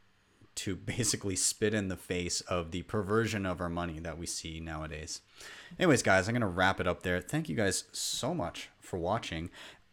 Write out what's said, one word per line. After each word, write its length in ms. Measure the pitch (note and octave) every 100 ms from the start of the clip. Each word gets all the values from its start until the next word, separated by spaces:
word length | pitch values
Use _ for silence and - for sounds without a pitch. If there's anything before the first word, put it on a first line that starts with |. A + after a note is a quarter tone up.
| _ _ _ _ - -
to 200 | - F2
basically 600 | - F2 A#2 A2 G2+ F#2
spit 400 | - - G#2+ G#2+
in 140 | G2
the 80 | F2
face 440 | - F2+ F2 -
of 300 | - F2+ E2
the 100 | F2+
perversion 600 | - A2 F#2+ G#2+ A2 G#2+ F#2
of 160 | F2
our 80 | F2
money 300 | E2+ F2 D#2
that 180 | E2+ D#2+
we 80 | F2
see 340 | - E2+ D#2+
nowadays. 640 | E2 D#2 D#2 D#2 D2+ - - - - - - -
Anyways, 240 | F#3 B2
guys, 260 | A2 F#2+ F#2
I'm 60 |
gonna 140 | A#2+ G#2+
wrap 320 | F2 F#2+ F#2+
it 80 | F2+
up 160 | F2
there. 180 | F#2 F2+
Thank 280 | - D3+ D#3+
you 60 | C3+
guys 280 | G2 F2+ -
so 420 | - - - C3
much 360 | F3 E2+ - - _
for 180 | - F#2+
watching 540 | E2+ A2+ - D#2+ E2+ - - - _